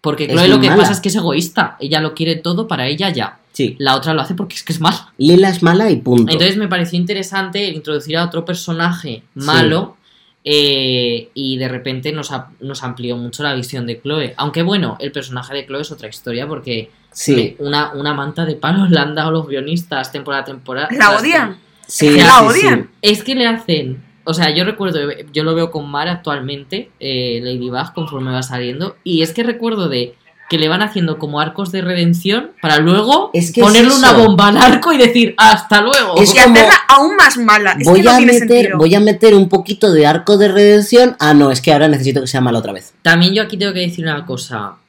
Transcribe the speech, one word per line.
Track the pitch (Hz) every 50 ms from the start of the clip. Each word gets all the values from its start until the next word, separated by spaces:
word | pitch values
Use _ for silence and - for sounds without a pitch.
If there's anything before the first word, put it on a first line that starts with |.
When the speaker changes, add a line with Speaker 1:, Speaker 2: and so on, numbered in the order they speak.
Speaker 1:
porque | _ 156 147 - 151
Speaker 2:
Es | 139 135
Speaker 1:
Chloe | 165 175 185
lo | - -
que | 131 131
Speaker 2:
mala. | 156 202 202
Speaker 1:
pasa | - 202
es | 190
que | - 202
es | 175
egoísta, | 214 175 170 139 151 170 170 - - 180 - - _
ella | - 139 151 156
lo | 156 156 151
quiere | - 160 160 165
todo | 165 160 175 175 180 220
para | 220 170 131 127 131
ella | 147 160 196 196
ya. | 165 131 107 98 - _ _ _ _
Speaker 2:
Sí. | - 135 113 - -
Speaker 1:
La | 143 135 131
otra | 139 - 160 160
lo | 156
hace | 135 - 180
porque | 175 202 180 -
es | - -
que | - 170
es | 170
mala. | 160 165 175 - - _ _
Speaker 2:
Lila | _ 131 151 175 180 196 196
es | 180 175 170
mala | 165 170 185 220 220
y | 165
punto. | 120 - 127 123 123 117 - 160
Speaker 1:
Entonces | 156 170 190 196
me | 208 214
pareció | 190 185 180 170 170 175 175
interesante | 180 175 208 196 190 185 196 196 190 190 175 202 202 196
introducir | 160 156 151 151 151 147 143 156 156
a | 165 175
otro | 170 - 160 165
personaje | 170 175 175 - - 170 165 170 175 175 170 - 147 117 107 _ _ _
Speaker 2:
Sí. | 135 139
Speaker 1:
malo, | 147 156 165 165 160 156 170 202 - - _ _ _ _ _ _ _ _ _ _
eh, | 143 147 147 147 143 139 135 135 131 127 127 123 120 120 117 113 _ _
y | 135 139 131 131
de | 127 131 127
repente | 127 123 123 135 131 131 127 151 151
nos | 156 139 - 147
a-, | 127 127 _ _ _
nos | 120 135 139 - 135
amplió | 127 120 120 120 120 120
mucho | 120 120 120 117 - 147
la | 147 139
visión | 127 123 127 - 131 120
de | 117 117 113
Chloe. | _ 139 147 156 143 120 -
Aunque | - 139 151 147 165 170
bueno, | 175 202 202 165 123 104 -
el | - 139 139
personaje | 143 127 127 127 123 127 - 135
de | 143 131
Chloe | 135 135 143 151
es | 147 156
otra | 139 - 107
historia | - - _ 123 117 117 135 147
porque | 156 135 131 139 120 113 110 - _ _ _ _ _
Speaker 2:
Sí. | - - - 143 123 113 - - _
Speaker 1:
me, | 143
una, | 143 143 147 147 147 147
una | 139 143 147 147
manta | 139 139 143 147 - 170
de | 156 151
palos | 147 - 147 170 196 196 180
le | 175 151
han | 139 147 151
dado | 156 156 160
los | 160 165 156
guionistas | 143 139 135 135 147 165 170 170 _ 151 135 131 131 -
temporada | 147 139 147 139 139 131
a |
temporada. | 143 135 127 131 - 127 131 147 151
Speaker 3:
La | 226 269 214 202 202
Speaker 1:
Las | 208 226
Speaker 3:
odian. | 302 339 320 254 208 - - _ _ _ _ _
Speaker 2:
Sí, | _ - - 151 147
Speaker 3:
Es | 147
que | 143 -
Speaker 2:
sí, |
Speaker 3:
la | 170 - 254
Speaker 2:
sí. | 220
Speaker 3:
odian. | 214 233 370 415 196 131 - - - _ _ -
Speaker 1:
Es | 208 208 208 -
que | - 269
le | 254 240
hacen, | 233 226 226 - - 170 151 139 127 131 127 - _ _ _ _
o | - 160
sea, | 165 170 156 151
yo | 160 185
recuerdo, | 190 214 - 196 190 165 156 143 143 143 - - - -
yo | 151 151
lo | 160 165
veo | 165 165 165
con | 165 156 143 143
Mar | 143 143 156 175
actualmente, | 175 170 - - 147 139 127 131 143 139 139 135 - 196 247 _ _ _
eh, | - 135 135 127 127 123 120 117 120
Ladybug, | 127 127 123 123 123 123 127 147 170 _
conforme | - 165 151 147 135 131 131 127
va | 127 127
saliendo, | 127 127 123 123 123 123 143 175 196 - _ _
y | - 175 160 160
es | 160 165
que | 233 233
recuerdo | 240 233 233 226 233 226 208 185 151
de | 135 123 120 120 - _ _ _ _ _ _ -
que | - 160
le | 151 156
van | 160 185 214
haciendo | 208 208 202 170 165 156 -
como | - 147 147 147
arcos | 156 160 170 - 196 180 175
de | 190
redención | 180 175 180 175 170 170 170 175 - 185 202 233 285 - - _
para | - 160 151 147
luego | 151 170 180 202 214 233 285 330 403 415 -
Speaker 2:
Es | 175 170 170
que | 165 233 233
es |
Speaker 1:
ponerle | 202 214 226 233 254 277
una | 269 254 254
Speaker 2:
eso. | 233 -
Speaker 1:
bomba | 226 220 202 175 202 202
al | 208 -
arco | - - - - - 339 320
y | 277
decir, | 247 233 240 240 233 - - -
"Hasta | 220 220 208 - - - 214 208
luego". | 208 233 277 285 240 196 180 165
Speaker 2:
Es | 202 202 -
Speaker 3:
Y | 262
Speaker 2:
como, | 247 247 233
Speaker 3:
hacerla | 226 220 214 208 - - -
aún | 262 269 285 320 403
más | 392 339 277 - 247
mala. | 240 220 208 214 208 196 175 143
Es | 139
Speaker 2:
voy | 151 175 190
Speaker 3:
que | 196
no | 240
Speaker 2:
a | 240 254
Speaker 3:
tiene | 240 240 240
Speaker 2:
meter, | 240 233 226
Speaker 3:
sentido. | 240 240 240 196 190 160
Speaker 2:
voy | 156 165 180
a | 202
meter | 208 214 202 - - 220 208
un | 196 190 180
poquito | 190 190 - - 202 196 - 208
de | 175 156 151
arco | 147 156 170 175 - 208
de | 196 208 208
redención. | 185 202 208 208 208 208 208 208 - 240 247 247 247 -
Ah, | 151 151 151
no, | 143 143 139
es | 131 127 -
que | - 151
ahora | 143 147 156
necesito | 151 135 131 135 131 139
que | 131
sea | 123 - 135 127
mala | 123 117 113
otra | 110 104 98
vez. | 92 - - _ _ _
Speaker 1:
También | 165 165 170 175 180 190
yo | 214 220
aquí | 214 214
tengo | 185 202 202 185
que | 180
decir | 180 175 175 175 165
una | 160 151 147 -
cosa. | - 131 123 - - 127 110 104 98 87 _ _